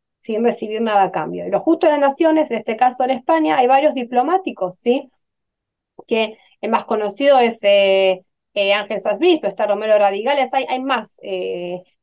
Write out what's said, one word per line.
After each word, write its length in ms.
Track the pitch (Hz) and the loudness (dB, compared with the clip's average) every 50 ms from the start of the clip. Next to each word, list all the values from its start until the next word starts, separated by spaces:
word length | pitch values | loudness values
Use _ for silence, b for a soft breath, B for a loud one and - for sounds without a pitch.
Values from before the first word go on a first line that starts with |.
| _ _ _ _ | _ _ _ _
sin 220 | - - 214 220 233 | -10 -6 -4 0 0
recibir 380 | 233 233 - 226 214 214 214 | 0 -2 -2 -8 -8 -6 -4
nada 220 | 233 220 208 202 190 | -2 0 2 2 2
a 80 | 180 | 2
cambio. 360 | - 160 151 170 175 175 175 | -2 -6 -6 -6 -8 -8 -6
Y 40 | 180 | -4
los 100 | 196 202 | -4 -2
justos 280 | - 320 330 330 349 311 | 0 0 0 2 2 0
de 80 | 294 | 2
las 120 | 285 277 277 | 2 0 0
naciones, 400 | 277 - 330 320 311 311 294 - | 0 2 2 2 2 2 0 0
en 60 | 233 | -4
este 180 | 214 - 240 220 | -6 -4 -6 -2
caso 260 | - 254 254 247 - 262 | 0 0 0 2 0 -2
en 80 | 254 | -2
España, 460 | 262 254 - - 330 320 311 311 311 | -2 -4 0 0 0 2 2 0 2
hay 100 | 269 247 | 2 2
varios 260 | 247 262 277 311 294 - | 4 4 4 2 2 0
diplomáticos, 840 | 262 240 233 247 247 262 311 359 381 381 330 - - 185 180 180 - | -2 -6 -2 -2 -2 0 2 0 -2 -2 -4 -8 -6 -8 -8 -8 -6
¿sí? 300 | - 240 254 294 277 - _ _ _ _ _ _ _ _ _ _ _ _ _ _ _ _ _ - - | -2 -2 -2 -2 -2 -10 _ _ _ _ _ _ _ _ _ _ _ _ _ _ _ _ _ -20 -8
Que 300 | - 233 226 220 220 220 B B B B B | -4 -2 -2 -2 -4 -6 B B B B B
el 80 | - 226 | -6 -4
más 160 | 233 220 - | -4 -4 -2
conocido 540 | - 233 214 208 202 202 - 277 285 277 254 | -2 -4 -4 -4 -6 -4 0 2 4 4 6
es, 200 | 240 226 233 - - | 4 2 0 0 2
eh, 600 | 202 202 202 196 190 190 190 190 190 185 185 _ _ _ _ _ _ - | 4 4 4 4 4 4 4 4 2 0 -2 _ _ _ _ _ _ -4
eh, 200 | 208 196 196 202 | -2 0 0 0
Ángel 280 | 208 208 208 220 196 | 0 -2 -4 -6 -4
Sass 160 | - 214 208 | -2 -4 -2
Briz, 220 | 202 330 370 330 311 | 0 2 2 2 2
pero 120 | 220 196 | 0 -6
está 140 | 196 - 214 | -4 -4 -2
Romero 320 | 208 202 208 220 220 214 | -2 -2 -2 2 2 4
Radigales, 560 | 208 202 196 196 202 226 269 285 277 262 247 - | 4 4 2 0 0 -2 0 0 0 0 0 -2
hay, 120 | 269 262 | -4 -2
hay 140 | - 254 262 | -2 -6 -4
más, 280 | 262 277 262 220 214 - - _ | -2 -2 -2 -2 -4 -8 -20 _
eh, 640 | - 196 190 180 185 190 185 175 175 175 180 180 - _ _ _ | -10 -8 -8 -6 -6 -6 -6 -8 -8 -10 -10 -12 -14 _ _ _